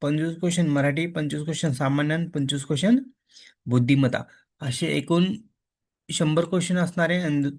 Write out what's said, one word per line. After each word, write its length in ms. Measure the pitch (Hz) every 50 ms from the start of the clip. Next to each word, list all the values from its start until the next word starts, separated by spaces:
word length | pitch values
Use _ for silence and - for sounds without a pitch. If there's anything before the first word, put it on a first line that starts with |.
पंचवीस 380 | - 143 147 151 160 165 165 165
क्वेश्चन 280 | 185 175 170 175 170
मराठी, 400 | 151 143 143 139 143 139 151 165
पंचवीस 360 | 170 170 165 151 147 147 151 151
क्वेश्चन 280 | 160 160 - - 160 131
सामान्य 440 | 123 147 135 139 143 147 147 156
ज्ञान, 120 | 165 170 170
पंचवीस 340 | - 151 139 139 147 139 139
क्वेश्चन 340 | - 156 135 180 202 240 262 269 - - _ _ _ _ - - - _ _ -
बुद्धिमत्ता, 560 | - 123 123 120 120 135 139 135 123 120 - - - - _ _ _ _ -
असे 260 | 151 139 123 - 175
एकूण 500 | 156 147 147 143 - 170 170 180 190 214 - - _ _ _ _ _ _ _ _ _ _ _ _ -
शंभर 360 | 156 - 170 156 156 165 170
क्वेश्चन 320 | 165 185 180 175 175 180
असणार 340 | 180 175 175 - 180 170 165
आहे 100 | 175 180 180
आणि 280 | 156 147 143 139 143 143